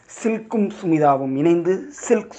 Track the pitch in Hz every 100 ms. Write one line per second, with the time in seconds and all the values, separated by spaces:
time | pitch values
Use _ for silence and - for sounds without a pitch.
0 | _ - 226 220 220 233 202 - 185 160
1 | 147 135 135 135 156 170 170 190 - -
2 | - 220 -